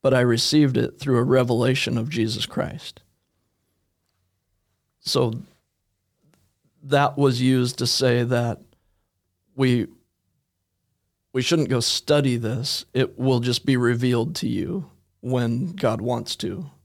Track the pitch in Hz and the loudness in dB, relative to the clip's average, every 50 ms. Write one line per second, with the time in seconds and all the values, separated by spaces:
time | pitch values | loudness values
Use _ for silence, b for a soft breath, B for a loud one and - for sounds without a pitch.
0 | - 139 131 127 123 123 117 120 - - - 156 151 135 127 - 120 - - - | 2 2 4 4 4 4 2 2 0 2 4 4 4 4 4 0 -2 -2 -4 -8
1 | - 139 127 117 120 - 127 131 127 120 123 113 123 123 127 135 - 123 123 117 | -2 0 2 2 4 4 4 2 4 2 2 2 2 2 0 0 -2 -2 -2 -4
2 | 113 147 156 117 110 113 113 104 - - - - - - - - - - - - | -4 -4 -2 -2 -2 -2 -2 -6 -8 -6 -4 -6 -6 -6 -8 -12 -16 -16 -20 -20
3 | _ _ _ _ _ _ _ _ _ _ _ _ _ _ _ _ _ _ _ _ | _ _ _ _ _ _ _ _ _ _ _ _ _ _ _ _ _ _ _ _
4 | _ _ _ _ _ _ _ _ _ _ _ _ _ _ _ _ _ _ _ _ | _ _ _ _ _ _ _ _ _ _ _ _ _ _ _ _ _ _ _ _
5 | _ - - 131 131 117 110 - - - _ _ _ _ _ _ _ _ _ _ | _ -4 0 0 0 0 -2 -6 -12 -16 _ _ _ _ _ _ _ _ _ _
6 | _ _ _ _ _ _ _ _ _ _ _ _ _ _ _ _ - 135 143 143 | _ _ _ _ _ _ _ _ _ _ _ _ _ _ _ _ -4 0 2 4
7 | 143 139 139 139 143 135 120 120 127 127 131 127 123 120 127 - 117 117 - - | 4 2 2 2 2 2 2 4 2 4 4 4 2 0 -2 -2 -2 -2 0 2
8 | 131 127 120 123 120 120 127 120 120 120 101 - - _ _ _ _ _ _ _ | 2 2 2 2 2 0 0 0 0 -2 -4 -6 -12 _ _ _ _ _ _ _
9 | _ _ _ _ _ _ _ _ _ _ _ - 135 127 123 120 95 - - _ | _ _ _ _ _ _ _ _ _ _ _ 0 2 2 2 2 0 -4 -8 _
10 | _ _ _ _ _ _ _ _ _ _ _ _ _ _ _ _ _ _ _ _ | _ _ _ _ _ _ _ _ _ _ _ _ _ _ _ _ _ _ _ _
11 | _ _ _ _ _ _ - 131 123 - 170 160 147 - 131 120 113 - - - | _ _ _ _ _ _ -4 -4 0 0 0 0 2 0 0 -2 0 -2 -4 -4
12 | _ - 147 143 139 135 123 117 117 110 127 123 131 - - - - _ _ 127 | _ 2 2 2 4 2 0 0 -2 -4 -4 -4 -6 -6 -6 -8 -10 _ _ -2
13 | 131 123 - - 123 135 147 143 120 123 123 - - - 135 123 123 117 123 117 | -2 -2 -2 -2 0 0 2 2 0 -2 -2 -2 0 0 0 2 2 0 0 0
14 | 127 127 123 117 113 123 - - - - 113 98 - - 175 196 165 - _ _ | 0 0 0 0 -2 -2 -6 -6 -6 -4 -4 -4 -4 -6 -6 -8 -10 -12 _ _
15 | _ _ _ _ - 123 127 123 120 117 117 120 160 170 - - - 113 113 - | _ _ _ _ -8 -4 -2 -2 -2 -2 -2 -4 -4 -6 -6 -2 -2 -2 -2 -2
16 | 104 120 123 117 - - - - - - 107 127 170 143 _ _ _ | -4 -4 -6 -6 -6 -10 -10 -8 -8 -8 -8 -8 -12 -14 _ _ _